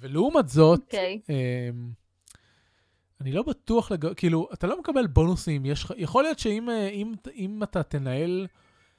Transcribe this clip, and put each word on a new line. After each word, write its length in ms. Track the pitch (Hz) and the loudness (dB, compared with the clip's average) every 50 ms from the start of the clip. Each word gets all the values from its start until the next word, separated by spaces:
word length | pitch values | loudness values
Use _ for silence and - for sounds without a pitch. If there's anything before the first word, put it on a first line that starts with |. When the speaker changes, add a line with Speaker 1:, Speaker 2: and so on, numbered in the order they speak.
Speaker 1:
ולעומת 480 | 131 131 139 160 220 294 330 294 190 123 | -12 -4 0 2 2 4 4 2 2 4
זאת, 320 | 127 156 160 160 170 160 | 6 8 8 8 8 6
Speaker 2:
אוקיי. 400 | - - - 196 185 185 196 214 - - | 2 -4 -4 -2 -2 -2 -4 -6 -6 -4
Speaker 1:
אה, 380 | 143 131 127 123 123 123 123 120 120 120 120 123 113 _ _ _ _ _ _ - - _ _ _ _ _ _ _ _ _ _ _ _ _ _ _ _ - | -2 -2 -2 -2 -2 -4 -6 -6 -8 -8 -10 -12 -14 _ _ _ _ _ _ -20 -20 _ _ _ _ _ _ _ _ _ _ _ _ _ _ _ _ -10
אני 120 | 139 135 | -8 -4
לא 100 | 139 190 | -2 -2
בטוח 480 | 262 311 - _ _ - 226 233 214 - | -2 -2 -6 _ _ 0 0 0 2 0
לג-, 220 | 202 160 147 170 180 | -4 -2 -2 -4 -4
כאילו, 320 | - 180 170 165 160 175 - | 0 0 2 2 2 -2 -4
אתה 140 | - - 175 | -8 -6 -4
לא 140 | 190 285 370 | -4 -4 -4
מקבל 260 | - 339 285 262 240 | -4 0 0 0 0
בונוסים, 600 | 165 123 160 160 175 180 - - 170 151 139 135 | 4 4 4 4 4 2 -2 -2 -4 -4 -2 -2
יש 180 | 139 147 - - | -4 -4 -4 -6
לך, 80 | - - | -10 -8
יכול 260 | 233 165 151 - 254 | -8 -6 0 2 2
להיות 160 | 294 320 302 - | 2 2 0 -2
שאם, 320 | - 220 208 220 233 240 | -2 -2 -2 -2 -4 -4
אה, 180 | 233 220 202 196 | -2 -2 -2 -4
אם, 240 | 208 202 208 226 220 - - 262 - | -4 -6 -6 -6 -8 -12 -14 -16 -10
אם 260 | 240 185 196 214 214 | -8 -8 -8 -6 -6
אתה 200 | 208 - - 180 | -6 -4 -2 -4
תנהל 640 | 147 - - 143 135 127 127 139 165 175 180 185 190 175 _ _ _ _ _ _ _ _ _ | -4 -2 -4 -6 -4 -4 -2 -2 -2 -2 -2 -4 -4 -8 _ _ _ _ _ _ _ _ _